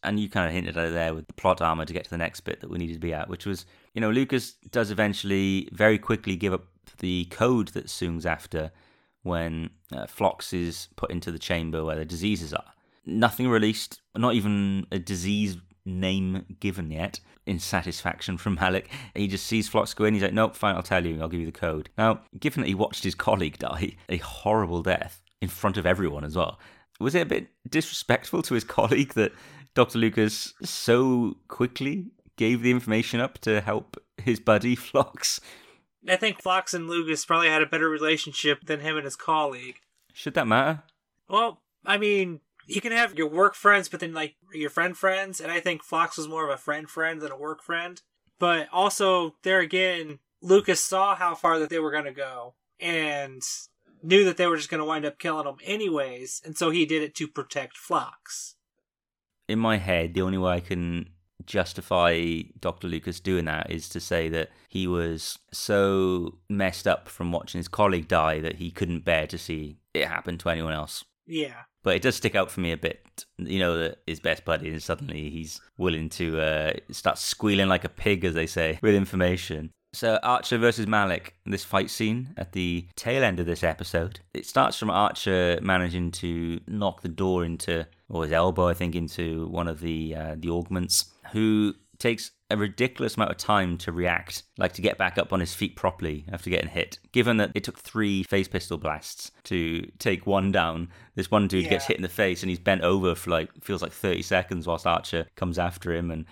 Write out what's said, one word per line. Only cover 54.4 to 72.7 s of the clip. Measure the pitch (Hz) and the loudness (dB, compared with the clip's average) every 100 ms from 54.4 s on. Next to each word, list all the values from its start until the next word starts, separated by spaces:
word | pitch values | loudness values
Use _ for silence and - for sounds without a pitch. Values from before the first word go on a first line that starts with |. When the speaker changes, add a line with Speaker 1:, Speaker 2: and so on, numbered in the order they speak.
| 175 | 2
Speaker 2:
were | 165 | 2
just | 147 | 0
gonna | 156 156 | -2 -2
wind | 156 | -2
up | 147 - | -2 -4
killing | 170 156 143 | -4 -2 -4
him | 135 | -8
anyways, | 185 208 202 151 135 123 127 - 160 | -6 -2 0 0 -2 -6 -10 -12 -10
and | 151 | -2
so | 170 | 2
he | 170 151 | 2 2
did | 160 | 0
it | 151 - | -2 -6
to | 156 | -6
protect | - 135 143 127 - | -6 -6 -6 -8 -12
Phlox. | - 165 - - - - - - _ _ _ _ _ _ _ _ - | -4 -2 -2 -10 -14 -14 -14 -18 _ _ _ _ _ _ _ _ -4
Speaker 1:
In | 110 | 0
my | 113 107 | 2 2
head, | 95 87 82 | 2 0 2
the | 85 | 0
only | 92 95 | 0 2
way | 90 | 2
I | 87 | 0
can | 87 90 85 85 85 _ _ - - 101 | -2 -4 -2 -4 -8 _ _ -20 -4 -2
justify | 85 - - 90 85 85 85 82 - - | -2 -6 0 4 4 4 2 -2 -6 -6
Doctor | 90 - 87 | -6 -4 -6
Lucas | 82 90 87 | -6 -6 -6
doing | 95 92 | 0 0
that | 80 78 82 | 0 -2 -4
is | 82 - | -6 -8
to | 85 | -10
say | - 87 80 | -2 0 0
that | 82 78 _ _ | -2 -4 _ _
he | 95 92 | -4 0
was | 87 82 80 - - _ | 0 0 -4 -8 -12 _
so | - - 101 98 98 92 90 85 - - | -8 0 4 4 4 2 2 -4 -10 -6
messed | 101 95 - 101 | -2 -2 0 0
up | 85 - | 0 -2
from | - 90 | -6 -4
watching | 85 - 87 | -4 -4 -8
his | 87 | -4
colleague | - 101 87 78 | 2 2 2 2
die | 87 78 78 | 4 4 2
that | 80 82 | -2 -6
he | 85 | -8
couldn't | - 85 85 | -4 -4 -2
bear | - 80 76 | 2 2 0
to | 82 | -6
see | - 80 73 73 _ | -8 -8 -8 -14 _
it | 80 73 | -2 -2
happen | 82 87 85 | -2 -6 -4
to | 87 | -2
anyone | 80 80 | -2 -2
else. | 78 76 - - _ - | -4 -6 -10 -14 _ -10
Speaker 2:
Yeah. | 160 143 - - _ | -6 -6 -10 -20 _
Speaker 1:
But | 190 170 | 0 2
it | |
does | 131 - | 2 0
stick | 107 | 0
out | 101 92 | 2 0
for | - | -2
me | 87 | -2